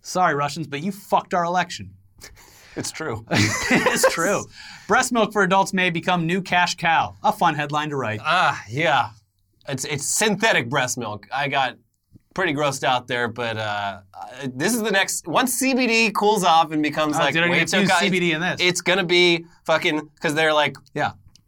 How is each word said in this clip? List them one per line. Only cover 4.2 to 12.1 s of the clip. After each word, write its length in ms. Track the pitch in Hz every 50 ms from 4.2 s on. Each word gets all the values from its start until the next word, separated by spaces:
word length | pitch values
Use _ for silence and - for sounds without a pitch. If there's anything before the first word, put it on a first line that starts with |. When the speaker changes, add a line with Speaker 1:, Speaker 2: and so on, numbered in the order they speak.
| 165 190 202 151 110 - - - - - - - - -
Speaker 1:
Breast 220 | 196 247 247 254
milk 220 | 240 233 214 202 226
for 100 | 214 196
adults 300 | 180 190 196 196 190 -
may 180 | 185 180 180
become 360 | 175 170 - - 185 175 165
new 160 | 165 175 196 180
cash 340 | - 180 180 175 170 -
cow. 400 | - - 170 165 147 120 92 - - -
A 80 | 208 208
fun 220 | - 190 165 156
headline 340 | 139 147 147 147 151 151 151
to 60 | 147
write. 240 | 139 123 110 107 107 123
Speaker 2:
Ah, 400 | 151 165 185 175 151 120 - - -
yeah. 420 | 110 139 165 165 147 127 113 107 - - _ _ _ _ _ _ _ _ _ -
It's, 160 | 139 123 -
it's 220 | 127 151 147 143
synthetic 600 | - - - 208 220 208 196 214 226 196 170 135 117
breast 260 | 131 143 127 123 -
milk. 300 | 127 120 107 104 101 - - 117
I 140 | 131 143 139
got 280 | 139 139 135 123 110 _ _ _ _ _ _ _